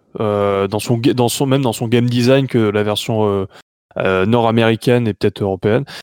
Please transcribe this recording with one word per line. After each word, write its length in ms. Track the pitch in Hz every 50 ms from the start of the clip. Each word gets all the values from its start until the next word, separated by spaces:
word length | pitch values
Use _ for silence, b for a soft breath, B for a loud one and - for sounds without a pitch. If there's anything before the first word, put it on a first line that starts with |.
| - _ - -
euh, 480 | 113 107 104 101 101 101 98 98 98 98
dans 100 | 101 104
son 200 | - - 123 117
ga-, 160 | 113 139 -
dans 160 | 123 123 117
son, 180 | - - 147 139
même 160 | 131 139 139
dans 100 | 120 107
son 140 | - 127 113
game 200 | 117 120 120 123
design 380 | 120 123 120 120 131 139 139
que 140 | 123 - 120
la 240 | 110 104 101 104 104
version, 420 | 104 104 101 - - 117 110 107 104
euh, 180 | 101 98 95 98 B B B B _ _ _ _ - -
euh, 300 | - 95 95 92 95 104
nord-américaine 800 | 113 120 117 117 113 117 113 113 113 110 - - 123 123 120 110
et 80 | 98
peut-être 260 | - - 107 - -
européenne. 420 | 107 98 95 95 - 107 104 131 143 - B B